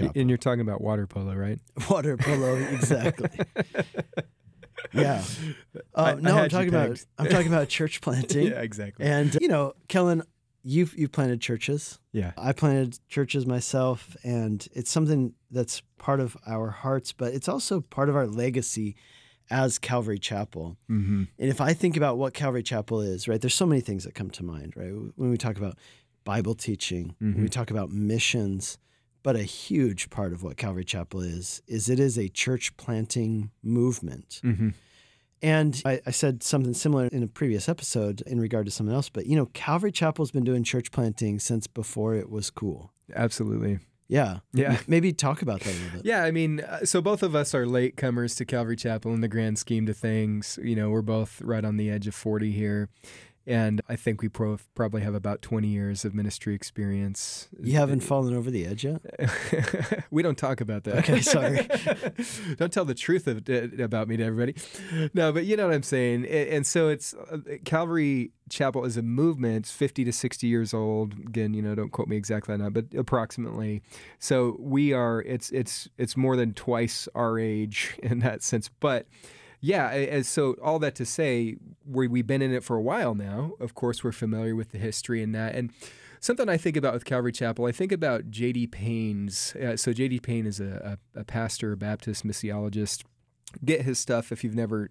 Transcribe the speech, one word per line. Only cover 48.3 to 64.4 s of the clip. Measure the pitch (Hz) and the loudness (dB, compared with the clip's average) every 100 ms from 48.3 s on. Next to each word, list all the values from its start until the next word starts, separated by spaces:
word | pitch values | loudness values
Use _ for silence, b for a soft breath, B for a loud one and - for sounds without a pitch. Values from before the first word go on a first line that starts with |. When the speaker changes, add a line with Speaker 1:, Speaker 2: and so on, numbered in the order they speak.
| - | -2
Speaker 2:
to | 123 | -2
Calvary | 123 117 117 | -2 0 -2
Chapel | 120 110 113 | -2 -2 0
in | 113 | 0
the | 113 | 2
grand | 113 110 110 | 2 2 0
scheme | - 113 110 | 0 0 2
of | 104 | 0
things. | 113 110 107 107 104 - | 0 2 2 0 -4 -6
You | 117 110 | -2 0
know, | 107 | 2
we're | 110 | 2
both | 107 110 110 - | 2 0 0 -4
right | 110 113 107 | -2 0 2
on | 107 | 2
the | 107 | 0
edge | 104 104 | 0 -4
of | 101 | -4
forty | 110 107 107 | 0 0 2
here. | 104 107 104 101 B B B B B - | 2 2 0 -2 B B B B B -2
And | 120 110 107 - | 2 2 2 -2
I | 120 | -4
think | - 107 | -2 0
we | 113 | -2
pro-, | - 110 104 - | -2 -2 -2 -6
probably | - 110 110 | -2 -2 0
have | 104 | -2
about | 104 98 101 | -2 -2 -4
twenty | - 113 104 | -2 0 0
years | 101 101 101 | 0 0 -2
of | 107 101 | -2 -2
ministry | 104 - - 101 | -2 -4 -4 -4
experience. | - - 101 98 101 98 - - - - | -4 -4 -2 0 -2 -4 -8 -10 -14 -8
Speaker 1:
You | 107 147 | 2 4
haven't | 143 139 | 4 2
fallen | 123 139 127 | 2 2 2
over | 123 120 | 0 -2
the | 120 85 | -2 -4
edge | 101 135 | -4 -4
yet? | 160 - - | -6 -8 -2
Speaker 2:
<laughs> | 123 - - - 120 180 147 - - | -2 -2 -2 0 0 0 -2 -4 0
We | 151 | 2
don't | 170 139 | 2 2
talk | 139 131 | 0 -2
about | 110 104 107 | -2 -4 0
that. | 104 | 2
Speaker 1:
Okay, | 165 - | 4 4
sorry. | - - - 139 240 285 - 254 254 | 6 4 4 2 2 0 0 -2 -2
Speaker 2:
<laughs> | - 240 - 196 139 | -4 -8 -6 -6 -2
Don't | 175 | 0
tell | 196 160 | 0 -2
the | 123 | -2
truth | - 180 143 | 2 2 2
of, | 110 | -4
d-, | - 123 117 123 | 0 0 -2 -4
about | 120 113 110 | -2 0 0
me | 113 | 0
to | |
everybody. | 113 113 | 0 0